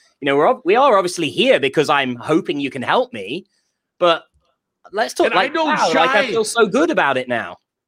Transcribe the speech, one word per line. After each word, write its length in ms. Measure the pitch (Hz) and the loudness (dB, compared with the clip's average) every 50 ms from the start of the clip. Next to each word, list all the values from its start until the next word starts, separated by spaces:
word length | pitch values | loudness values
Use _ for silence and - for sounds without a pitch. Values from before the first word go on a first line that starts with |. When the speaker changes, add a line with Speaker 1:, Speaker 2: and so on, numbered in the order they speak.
| _ _ _ _ | _ _ _ _
Speaker 1:
you 40 | - | -2
know, 100 | 143 139 | 0 2
we're 120 | 143 156 226 | 4 4 2
ob-, 120 | 254 - - | 2 0 0
we 100 | 165 202 | 0 2
are 220 | 240 285 285 214 | 4 4 4 4
obviously 320 | 190 185 175 - 175 160 139 | 2 2 0 -4 -6 -6 -4
here 300 | - 156 220 269 247 147 | -2 0 2 2 2 2
because 300 | 135 135 - 165 147 139 | 2 0 0 0 0 2
I'm 260 | 147 143 135 127 123 | 2 0 0 -2 -4
hoping 440 | 120 117 147 156 175 - - 156 143 | -6 -2 0 0 0 0 -2 -4 -6
you 100 | 139 135 | -6 -6
can 120 | - 135 | -8 -6
help 320 | 120 107 160 226 254 254 - | -2 0 0 0 0 -2 -8
me, 320 | 110 95 98 135 180 - _ _ _ _ _ _ _ _ _ _ - | -12 -10 -10 -10 -12 -12 _ _ _ _ _ _ _ _ _ _ 0
but 260 | 180 170 165 156 - _ _ _ _ _ _ _ _ _ _ _ - - | 0 2 2 0 -4 _ _ _ _ _ _ _ _ _ _ _ -20 -10
let's 220 | 180 202 240 254 - | -6 -6 -6 -4 -2
talk," 140 | - 339 | -2 0
Speaker 2:
And 60 | 240 233 | 0 2
I 80 | 175 208 | 0 0
Speaker 1:
like, 100 | 277 302 | 0 -2
Speaker 2:
don't 140 | 330 320 | -2 -2
Speaker 1:
"Wow, 200 | 294 302 - 233 180 - | -2 0 0 0 0 2
like, 160 | 160 165 - | 2 2 2
I 120 | - 208 269 | 2 0 0
Speaker 2:
shy. 20 | 233 | 0
Speaker 1:
feel 120 | 208 226 214 | -2 -4 -4
so 200 | - - 233 220 | -2 0 2 2
good 240 | 202 170 262 320 330 | 2 2 0 0 0
about 260 | 285 185 160 139 135 | 0 0 0 0 0
it 100 | 127 123 | -2 -4
now." 300 | 123 120 113 101 87 90 - _ _ _ _ _ | -4 -4 -6 -6 -8 -12 -18 _ _ _ _ _